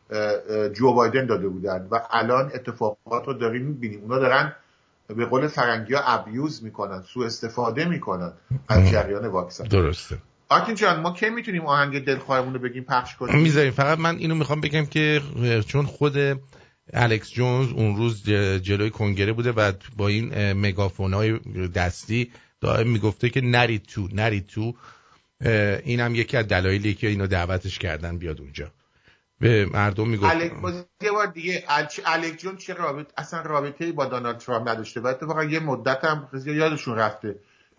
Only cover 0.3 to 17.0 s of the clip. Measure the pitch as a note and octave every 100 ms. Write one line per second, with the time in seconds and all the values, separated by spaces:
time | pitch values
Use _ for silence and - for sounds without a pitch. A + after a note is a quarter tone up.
0.3 | G2+ - G#2+ G#2 G2+ B2+ A#2+ A#2 B2+ B2+
1.3 | G#2 F#2+ F2+ F#2+ F#2 F#2 A2+ - A#2 A#2
2.3 | B2+ C#3 B2 - A#2 A2 G#2+ - A#2+ -
3.3 | B2+ A#2 A#2+ C3+ C#3+ A#2 G#2 G#2 C3 C3
4.3 | C3 D3 - _ _ _ _ - A2 A#2
5.3 | B2+ D3+ D3 A#2+ A2+ G#2 C3+ C#3 A#2 G2+
6.3 | A2+ D3+ - A2 G#2+ G2 F#2+ F#2 B2+ A#2+
7.3 | A2+ A2+ A#2 A#2 A2+ E3+ D#3+ - F#2 F2
8.3 | - - C3 - G#2+ F#2+ G#2 G2+ G2+ A2+
9.3 | F#2+ F2 - A2 G2+ D#2+ - - - -
10.3 | _ - D3 F3+ G#3 G#3 E3+ E3 F3 G#3+
11.3 | A#3 A3 F3+ D#3+ C#3+ C#3+ C#3 C3+ C3+ -
12.3 | C3 B2+ C3 B2 B2 B2+ B2+ B2 - B2
13.3 | C#3 D#3+ D3 C#3 B2 C#3 D#3+ E3 E3 D#3+
14.3 | D#3+ C#3 D3+ D3+ D3+ D3 D#3 D3+ D3+ C#3+
15.3 | B2 A#2+ A#2 G#2+ C#3 C#3+ - D3 C#3 C#3
16.3 | C3+ C3+ - - _ - A#2